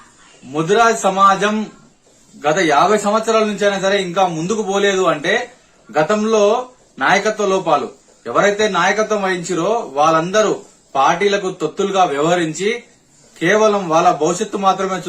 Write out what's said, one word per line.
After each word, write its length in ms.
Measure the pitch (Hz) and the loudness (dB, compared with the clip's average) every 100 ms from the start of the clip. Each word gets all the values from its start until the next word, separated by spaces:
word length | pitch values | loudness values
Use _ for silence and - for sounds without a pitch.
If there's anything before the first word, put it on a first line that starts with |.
| - _ - - | -20 _ -20 -20
ముదిరాజ్ 540 | 123 143 160 208 233 220 | -10 -6 0 2 2 2
సమాజం 680 | 196 190 196 190 208 214 202 - - _ _ _ _ - 147 | 0 4 4 4 0 -2 -6 -12 -20 _ _ _ _ -6 -2
గత 100 | 156 | 0
యాభై 400 | 165 143 180 214 | 2 4 4 2
సంవత్సరాల 460 | 202 220 220 220 | 0 0 2 2
నుంచి 220 | 214 196 202 | 0 0 0
అయినా 140 | 196 | 0
సరే 220 | 190 196 | 0 0
ఇంకా 240 | 180 180 185 | -2 0 0
ముందుకు 360 | 160 175 214 | 0 -4 -4
పోలేదు 400 | 190 196 202 190 | -2 0 0 2
అంటే 480 | 180 151 160 226 - - _ _ - 143 | 0 0 -2 -2 -4 -14 _ _ -6 -2
గతంలో 680 | 156 214 214 220 202 233 254 - _ - | 0 0 0 2 2 2 -4 -16 _ -4
నాయకత్వ 480 | 139 190 208 208 202 | 0 2 0 -2 -2
లోపాలు. 440 | 190 165 143 110 - _ _ 117 | -2 0 -2 -2 -12 _ _ -4
ఎవరైతే 420 | 135 196 202 214 | 0 0 0 0
నాయకత్వం 540 | 180 185 202 208 214 | 0 0 0 -2 -2
వహించిరో 680 | 190 180 170 170 180 226 214 | -2 -4 -4 -4 -2 -4 -4
వాళ్ళందరూ 600 | 135 156 160 175 208 208 - - _ _ | 0 2 2 0 0 0 -2 -8 _ _
పార్టీలకు 560 | 131 151 170 202 202 185 | 0 2 2 0 0 -4
తొత్తులుగా 540 | - 151 - 196 190 | -6 -6 -4 -2 0
వ్యవహరించి 760 | 180 139 160 180 160 160 202 240 - _ _ _ _ - | 0 0 0 0 -2 -4 -4 -6 -10 _ _ _ _ -4
కేవలం 480 | 170 214 214 202 180 | 0 2 2 0 0
వాళ్ళ 220 | 160 180 | 2 2
భవిష్యత్తు 460 | 170 151 262 214 214 | 2 0 -2 -4 -2
మాత్రమే 460 | 196 185 190 185 | 0 0 -4 -6